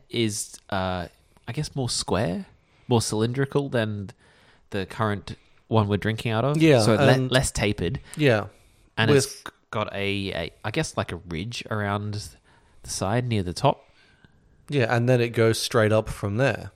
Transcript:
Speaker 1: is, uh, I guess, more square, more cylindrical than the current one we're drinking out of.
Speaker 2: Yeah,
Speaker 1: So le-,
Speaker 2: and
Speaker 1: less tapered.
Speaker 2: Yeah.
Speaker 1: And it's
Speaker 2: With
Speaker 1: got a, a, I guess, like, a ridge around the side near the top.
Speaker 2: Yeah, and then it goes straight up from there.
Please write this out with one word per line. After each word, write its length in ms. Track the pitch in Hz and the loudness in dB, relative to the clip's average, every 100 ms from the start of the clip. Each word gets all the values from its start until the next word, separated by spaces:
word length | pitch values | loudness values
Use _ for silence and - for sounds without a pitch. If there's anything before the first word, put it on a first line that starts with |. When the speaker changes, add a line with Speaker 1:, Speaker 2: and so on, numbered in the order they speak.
| _ | _
Speaker 1:
is, 480 | 117 113 104 - - - | -2 -2 -2 -10 -14 -8
uh, 380 | 98 92 92 85 _ _ _ - | -4 -2 -4 -8 _ _ _ -12
I 60 | |
guess, 220 | 135 151 143 | -8 -6 -4
more 120 | 120 | -4
square, 580 | - - 90 82 196 190 _ _ _ - | -4 -2 0 0 -4 -8 _ _ _ 0
more 160 | 117 | 0
cylindrical 640 | - 107 113 127 135 143 139 | 2 0 -2 -2 -2 -2 -2
than 420 | 123 107 104 95 - _ _ _ _ - | -2 -2 -4 -10 -14 _ _ _ _ -10
the 160 | 101 92 | -6 -6
current 500 | - 110 101 - - _ _ - | -2 -2 -2 -6 -16 _ _ 0
one 200 | 110 101 | 2 4
we're 80 | 101 | 2
drinking 360 | 107 110 120 | 0 -4 -2
out 120 | 110 | 0
of. 120 | 131 151 | 0 4
Speaker 2:
Yeah, 220 | 156 127 | 6 6
Speaker 1:
So 140 | 107 | 6
le-, 180 | 107 135 | 6 6
Speaker 2:
and 180 | 131 131 | 4 4
Speaker 1:
less 200 | 127 131 | 2 0
tapered. 500 | - 107 104 107 135 - - | 0 -2 0 -2 -4 -8 0
Speaker 2:
Yeah. 300 | 143 110 104 _ _ _ _ - | 4 4 0 _ _ _ _ 0
Speaker 1:
And 140 | 113 | 4
it's 160 | 139 131 - | 4 4 -6
Speaker 2:
With 80 | - - - | -18 -20 -10
Speaker 1:
got 220 | 110 107 | -6 -4
a, 400 | 98 98 101 98 | -4 -2 -2 -4
a, 160 | 85 85 - | -6 -8 -8
I 60 | 110 | -6
guess, 260 | 156 160 - | -4 -4 -4
like, 160 | - | -4
a 40 | 85 | -6
ridge 480 | 85 80 110 120 - | -8 -6 -6 -8 -6
around 640 | 107 101 104 104 104 - - _ _ _ _ | -4 -2 -2 -4 -8 -10 -18 _ _ _ _
the 80 | - | -10
side 360 | - 95 120 123 | -6 -2 0 0
near 160 | 107 | -2
the 100 | 87 | -2
top. 300 | 82 139 - _ _ _ _ _ _ _ _ - | 0 0 0 _ _ _ _ _ _ _ _ -4
Speaker 2:
Yeah, 260 | 143 117 | 0 2
and 140 | 120 120 | 2 4
then 120 | 123 | 2
it 100 | 120 | 2
goes 300 | 117 113 110 | 2 2 2
straight 320 | - 120 107 | 0 2 4
up 160 | 110 - | 4 0
from 280 | - 101 104 | -4 -4 0
there. 360 | 135 - - | 0 -2 -8